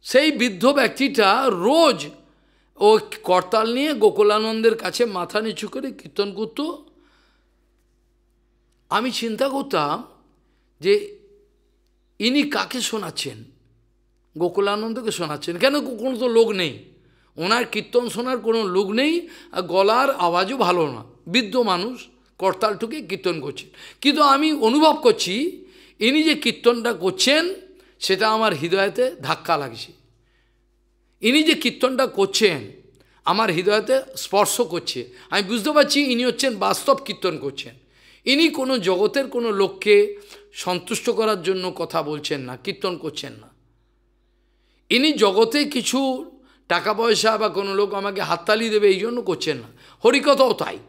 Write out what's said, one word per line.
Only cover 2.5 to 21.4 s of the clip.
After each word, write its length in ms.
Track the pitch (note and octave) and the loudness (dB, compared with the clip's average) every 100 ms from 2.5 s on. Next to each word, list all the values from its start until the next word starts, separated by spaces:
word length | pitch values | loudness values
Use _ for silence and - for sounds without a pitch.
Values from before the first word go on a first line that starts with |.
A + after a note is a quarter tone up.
| _ _ _ | _ _ _
ও 240 | G#3 A3 G#3+ - | 4 4 2 -12
করতাল 500 | - F3+ F3+ A3 A3+ | 0 0 2 0 0
নিয়ে 200 | A#3+ D4+ | 0 -2
গোকুলানন্দের 800 | C4 G#3 E3+ G#3 G#3+ A3 A3+ A3+ A3 | 2 2 4 2 2 0 0 0 0
কাছে 300 | F#3 - A#3+ | -6 -2 -4
মাথা 360 | F#3+ F3 G#3 | -2 -4 -4
নিচু 260 | A3 G3 G#3+ | -4 -8 -10
করে 240 | B3+ C4+ | -10 -10
কীর্তন 420 | G3+ D#3+ - G3+ | -12 -14 -6 -6
করত। 280 | F#3+ A3 B3 D4+ - _ _ _ _ _ _ _ _ _ _ _ _ _ _ _ _ _ _ _ _ _ | -4 -8 -6 -8 -8 _ _ _ _ _ _ _ _ _ _ _ _ _ _ _ _ _ _ _ _ _
আমি 220 | G3 B3 | -2 -2
চিন্তা 380 | - A#3 A3 C#4 | -4 -6 -2 -2
করতাম 540 | C#4 C#4 F3 D3 F3 B3 _ _ _ _ _ _ _ | -2 -2 -2 0 -4 -8 _ _ _ _ _ _ _
যে 380 | E3+ G3+ G3+ - _ _ _ _ _ _ _ _ _ _ | 0 0 0 -18 _ _ _ _ _ _ _ _ _ _
ইনি 240 | A3 C#4+ | 0 0
কাকে 380 | C#4+ G#3+ F#3+ B3+ | 0 -4 -6 -6
শোনাচ্ছেন? 640 | - A3 F3 - C#3 A2+ A2+ _ _ _ _ _ _ _ _ D#3 | -6 -6 -8 -10 -12 -12 -20 _ _ _ _ _ _ _ _ -6
গোকুলানন্দকে 760 | F3 F3+ G3+ G#3 A3+ A3+ A3 | -4 0 -2 -2 -4 -6 -6
শোনাচ্ছেন। 460 | F3 E3 D3 D#3+ F3 | -6 -6 -6 -8 -2
কেন? 280 | C4 D4 C4 | 0 0 -4
কো-, 120 | A3+ | -6
কোনো 200 | B3 B3 | -6 -2
তো 100 | B3+ | 2
লোক 220 | A3+ A3+ | 4 2
নেই, 300 | G3 E3 A2 - _ _ _ _ - | 2 -4 -6 -18 _ _ _ _ -8
ওনার 280 | E3+ A#3 B3 | -2 0 0
কীর্তন 440 | G#3+ - A#3+ B3 | -6 0 0 0
শোনার 280 | G3+ B3 B3+ | -6 -4 -4
কোনো 260 | G#3+ A3+ | 0 0
লোক 260 | G3+ F3+ G3 | 0 0 0
নেই, 380 | A3 D4 E4+ E4+ - - | 0 0 -2 -6 -20 -10
আর 100 | - | -8
গলার 500 | F3+ F3+ G3 A#3 C#4 | -2 2 4 4 2
আওয়াজও 460 | C4 F3 F3 F#3+ C4+ | 2 2 2 0 0
ভালো 340 | F#3 F3+ D3+ | 2 2 0
না, 120 | A#2+ A2 _ - | -4 -14 _ -2
বৃদ্ধ 300 | G3+ | -2